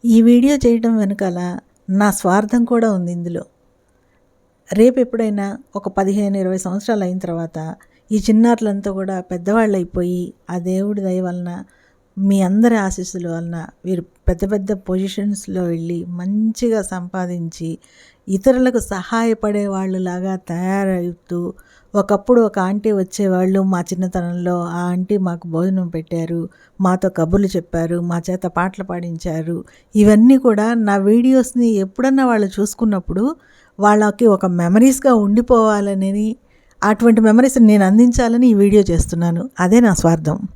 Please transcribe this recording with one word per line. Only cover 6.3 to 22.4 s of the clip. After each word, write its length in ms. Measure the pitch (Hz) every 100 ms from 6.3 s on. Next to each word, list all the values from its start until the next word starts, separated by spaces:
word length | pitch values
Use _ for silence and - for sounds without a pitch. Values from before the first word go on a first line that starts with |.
| 196
ఇరవై 220 | 185 185
సంవత్సరాలు 460 | 185 190 202 214
అయిన 140 | 185 185
తర్వాత 400 | 180 165 165 160 160 - _ _ _
ఈ 60 | 214
చిన్నారులంతా 720 | 196 220 233 233 220 202 196 190
కూడా 180 | 190 185
పెద్దవాళ్ళు 560 | 180 180 175 220 220 190
అయిపోయి, 420 | 175 - 180 180 175 - -
ఆ 80 | 180
దేవుడి 420 | 175 185 202 208
దయ 200 | 190 185
వలన, 300 | 185 180 175 175 196 _ _ _ _ -
మీ 200 | 196 196 185
అందరి 280 | 202 233 226
ఆశీస్సుల 500 | 190 185 180 185 175
వలన 380 | 165 170 170 165 _
వీరు 180 | 180 180 175 _ -
పెద్ద 140 | 175 196
పెద్ద 200 | 208 196 196 190
పొజిషన్స్‌లో 760 | 185 190 190 202 196 - 185
వెళ్ళి, 360 | 175 165 165 170 175 175
మంచిగా 640 | 185 208 220 220 240 220
సంపాదించి, 880 | 190 185 180 190 180 180 165 - 165 160 _ _ _ _ -
ఇతరులకు 520 | 190 269 254 254 247 -
సహాయపడే 720 | 196 180 226 226 220 214 208 202
వాళ్ళలాగా 680 | 190 190 185 180 180 190 190 -
తయారవుతూ, 880 | 170 185 196 196 185 175 170 _ 175 175 - _ _ _
ఒకప్పుడు 460 | 208 202 202 202 240